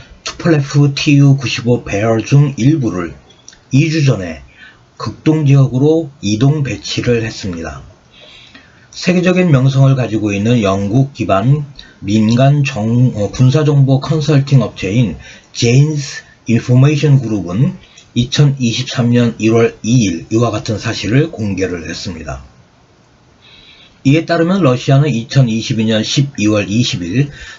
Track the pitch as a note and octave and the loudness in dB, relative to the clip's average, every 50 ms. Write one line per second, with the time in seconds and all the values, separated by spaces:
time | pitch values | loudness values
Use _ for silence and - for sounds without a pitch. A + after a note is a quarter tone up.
0 | - - - - _ - - - - E3+ D#3+ C#3+ C#3 - - C#3+ C#3+ C#3 C#3 - | -20 -20 -20 -16 _ -16 -14 -4 0 0 2 2 0 0 0 2 2 2 0 -2
1 | - D3+ C#3+ C#3 C#3+ C#3 C3+ C#3 - - - - A2 A#2+ A#2+ A2+ - - G#2 G2+ | 0 2 4 6 6 6 4 2 0 -6 -8 -4 -2 -2 -2 -2 -2 -6 -4 -2
2 | A2 A2+ A2+ A2 G#2 - C#3 C#3+ D3 C#3 - - A2+ C#3 E3 D3 A#2+ G#2 F2 F2+ | 0 0 0 -2 0 2 2 4 4 2 0 0 2 2 2 2 0 -2 -4 -4
3 | E2+ D#2+ C#2 - - _ _ _ _ - - _ _ _ C3 C3+ E3 D#3+ D#3 D#3+ | -6 -8 -10 -16 -20 _ _ _ _ -20 -20 _ _ _ 0 0 2 2 0 0
4 | C#3 C3+ A2+ G2 F2+ E2 D#2+ D2 - - _ - - - - _ _ _ _ - | 0 0 0 0 -4 -8 -10 -14 -16 -20 _ -20 -20 -20 -20 _ _ _ _ -12
5 | - G#2+ G#2 - - D#3 D#3 D#3 D3+ C3+ C#3 C#3 C3+ A2+ A#2+ B2+ C#3+ D3+ D#3+ E3 | -12 -12 -12 -2 0 0 0 2 2 4 4 4 4 2 2 2 2 2 2 2
6 | D#3+ C#3 - _ G2 G2+ G#2+ G#2 C3+ C#3+ D#3 D#3 C3+ A#2 G#2 G2 - - - A#2 | 0 -4 -10 _ -4 -2 0 2 2 2 2 0 -2 -6 -6 -10 -10 -8 -8 -4
7 | G2 B2 A#2+ A#2 A2 A2 - - - F#2+ F2 E2 D#2 D2 - C#2 - - - _ | -2 -2 -2 -2 -2 -6 -8 -10 -10 -10 -10 -8 -10 -12 -12 -14 -18 -20 -20 _
8 | _ _ _ - - - - - - - - - - - _ _ _ _ - - | _ _ _ -20 -20 -20 -20 -20 -20 -20 -20 -20 -20 -20 _ _ _ _ -16 -6
9 | - F3+ F3 F3+ E3+ F#3 F3+ F#3 F3+ E3+ C#3+ B2+ C3+ C3+ C3+ C3+ C3+ C3+ C3+ B2+ | -2 0 0 2 0 0 0 2 2 2 4 4 4 2 4 4 4 4 4 2
10 | A#2+ G#2 G#2+ G#2+ G#2 G#2 G2+ G2+ G#2 A2+ B2 A#2+ G2+ F#2+ G2 G2+ G2+ G2 A2 C3+ | 0 -2 -2 -2 -2 -2 -2 -2 0 0 2 2 2 0 0 0 -2 0 0 0
11 | C3+ C#3 - - G2+ E2+ F#2+ F#2+ G#2+ C3 D3 D3+ C#3+ - - - - - - _ | 0 0 -4 -6 -2 -2 0 0 2 2 0 0 -2 -8 -14 -20 -20 -20 -20 _
12 | - G2 G#2 A2 G#2+ A2 A#2 A#2+ C3+ C#3 D3 D3 C3+ C#3 - G#2 A2 A2+ A#2+ B2 | -4 -2 0 2 2 2 4 4 4 4 4 2 0 -2 -4 -4 -2 0 2 2
13 | B2+ A#2+ G#2+ G#2+ G2+ G2 - - C3 B2+ C#3+ D#3 D3 D3 D3 C#3 C3+ C3 C3+ C3+ | 2 2 0 -2 -4 -4 0 2 2 4 4 2 2 2 2 2 4 4 2 0
14 | - - E3 D#3 D3 D#3+ D#3 C3+ C3+ - C#3 B2+ G#2+ G2+ - - - F#2 G#2 B2+ | 0 -2 -2 -2 0 2 2 2 2 2 2 2 2 0 -4 -8 -6 -2 0 0
15 | A#2+ F#2+ - - - - - - _ _ - - B2 A#2 B2 C#3 D3 D#3 D3+ D3 | 0 -2 -4 -8 -14 -20 -20 -20 _ _ -6 -2 0 2 4 4 4 2 0 -4
16 | C#3 - - - - - _ _ _ - A2+ A#2 - - B2 B2+ C3+ D3 D#3 C#3 | -6 -8 -12 -16 -18 -18 _ _ _ -2 -2 -2 0 2 2 4 4 4 2 2
17 | D#3 D3 C3+ C3+ A2+ G#2+ G#2+ G2 E2+ F2 F2+ A2 D3 F#3 - - - - _ - | 2 2 2 2 2 -2 -4 -4 -4 -4 -2 -2 -2 -2 -2 -6 -14 -20 _ -20
18 | - _ _ A#2 B2 - - - D3 C#3 C3+ C3+ B2 A2+ A2 - - - - - | -20 _ _ -4 -4 -2 0 2 2 2 2 0 -2 -4 -4 -4 -6 -6 -4 -2
19 | A#2+ A#2+ A#2+ A#2+ A#2+ A2+ - - G#2+ A2 A2+ A2+ A#2 A2+ - - - G#2+ B2 B2+ | 0 2 2 2 2 0 -2 -2 -2 0 2 2 2 0 -2 -6 -4 0 0 2
20 | G#2+ F#2+ E2+ E2 - - A2 A2+ A#2+ A2 G2+ - - - G#2+ F#2+ - A#2+ - - | 2 0 -2 -4 -6 -4 -2 0 0 0 -2 -6 -6 -6 -6 -6 -6 -6 -8 -6
21 | G2+ G2 A#2+ C#3 D#3+ D#3+ - - A2 G2+ F#2+ F2+ F#2+ F2 F2 E2 D#2 E2+ F2+ - | -4 -2 0 0 0 0 -4 -6 -6 -6 -4 -4 -4 -6 -6 -8 -10 -12 -12 -10
22 | - G2+ E2+ D#2 D2+ - B1+ - - - _ _ _ _ _ _ _ _ _ _ | -10 -12 -12 -12 -12 -12 -12 -14 -14 -20 _ _ _ _ _ _ _ _ _ _
23 | _ _ _ _ _ _ _ _ _ - - - - - - - - - _ _ | _ _ _ _ _ _ _ _ _ -20 -20 -20 -20 -20 -20 -20 -20 -20 _ _
24 | _ C3 C#3+ E3 - - E3+ E3 E3 F3 F#3+ G3 D#3+ B2+ B2+ B2+ - D3+ C3+ C#3 | _ 2 2 2 0 0 -2 0 0 0 0 2 2 2 0 0 0 0 2 2
25 | D3 D3+ A2 A2+ A#2 - - C3+ B2+ A2+ A2+ A2+ G#2+ - A2 A2+ A2 A2 A2 G#2+ | 2 2 -2 -4 -6 -2 0 0 2 2 0 -4 -4 -4 -4 -2 0 0 0 -2
26 | A2 - - D3+ C#3 C#3 - - G#2 G#2 G#2+ G#2 G2 F2+ G#2 A#2 B2 - - F2+ | -2 -2 -2 -2 -2 -2 -4 -2 -2 0 0 0 -2 -2 -2 -2 -2 -2 -4 -6
27 | F2 E2 G2 C3 D3 C#3+ - - - - - | -8 -4 -2 -2 -2 -2 -6 -12 -20 -20 -20